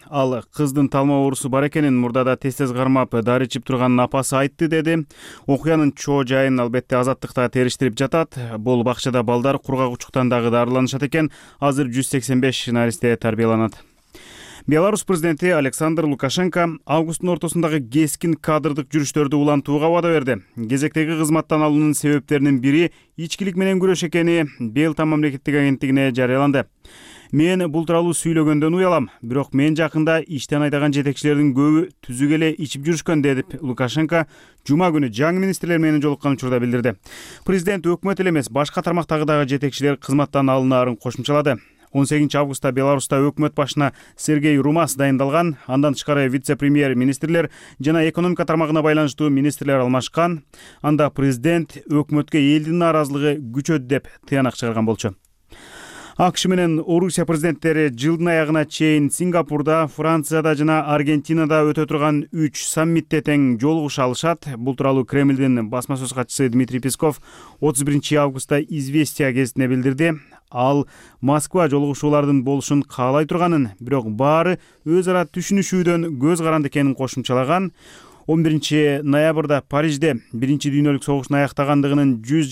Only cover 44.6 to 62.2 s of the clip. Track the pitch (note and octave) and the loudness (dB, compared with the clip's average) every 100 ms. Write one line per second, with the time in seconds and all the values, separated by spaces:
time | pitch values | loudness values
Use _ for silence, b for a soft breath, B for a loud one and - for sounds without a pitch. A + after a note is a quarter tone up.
44.6 | C3+ D#3 D3+ C3 C#3 C3+ C#3 D3+ F3 C#3 | 2 2 0 0 0 2 2 0 0 -4
45.6 | - B2+ D3 C3+ - C#3+ C3+ C3+ C3+ C#3+ | -4 0 0 0 -2 0 0 -2 -2 -2
46.6 | C#3+ D3 C#3+ B2 C3 C3+ D#3 E3+ D3 B | 2 2 2 2 0 -2 -2 0 -2 B
47.6 | B B C3+ E3 D#3+ D#3 F3 F3 E3+ D#3+ | B B 0 2 0 0 -2 -2 -2 0
48.6 | D#3 D#3+ D3+ D#3 D3+ - D3+ C#3 C#3+ C#3 | 0 0 2 2 0 0 0 2 0 -2
49.6 | C#3+ C#3 B2 B2+ A#2+ - E3+ E3 - B | -2 0 2 0 -2 -2 -2 -2 -10 B
50.6 | B B D3 D3+ D3 - C3+ B2 C#3 E3+ | B B 0 2 0 0 0 0 0 0
51.6 | D3+ - - D3+ C#3+ D3+ C#3+ D#3+ C#3 D3+ | -2 -10 -2 -2 0 -2 0 2 4 2
52.6 | D#3 E3+ E3+ D#3 D3 C#3+ D3 D3 B2 B2 | 2 0 2 2 0 -2 -2 -2 -6 -6
53.6 | C#3+ D#3 B2 C3+ - - - C#3 C3 - | -2 -2 0 -4 -4 -18 -4 0 0 -2
54.6 | A#2+ A2+ A2 A2 A2 F2+ _ _ _ B | -4 -2 0 0 -4 -8 _ _ _ B
55.6 | B B B B B B F3+ - F#3+ F#3 | B B B B B B 0 0 0 2
56.6 | F3 D#3+ D#3 E3+ F#3 D#3+ E3 E3 E3 D3 | 2 0 0 0 0 -2 -2 0 0 -2
57.6 | D#3+ D#3 D3+ A#2 C#3+ E3 F3 E3 D3+ D#3 | 0 2 0 0 -2 0 2 0 2 0
58.6 | D3+ - D#3 D3+ C#3+ - F3+ F3 D3 D3 | 0 0 2 4 2 0 0 0 0 -2
59.6 | C#3+ D#3+ D#3 - D#3 E3 D3+ D#3+ D#3+ D3 | 0 0 0 -2 0 0 0 0 0 2
60.6 | D3+ D#3 D3 D3 C#3+ D3+ C#3 E3 D#3 D#3 | 2 0 0 0 2 0 0 0 2 2
61.6 | D3+ D3+ D3+ D#3 D3+ D3 | 2 0 -2 0 0 0